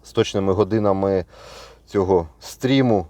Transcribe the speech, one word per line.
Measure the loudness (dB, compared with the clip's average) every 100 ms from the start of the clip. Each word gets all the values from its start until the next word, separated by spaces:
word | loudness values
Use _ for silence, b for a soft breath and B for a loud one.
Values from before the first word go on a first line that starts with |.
з | -8
точними | -2 -2 -2 -2
годинами | 0 0 0 0 0 0 -2 -4 B B B B B _
цього | -4 2 2 0 -12
стріму. | -20 -6 0 2 2 0 -2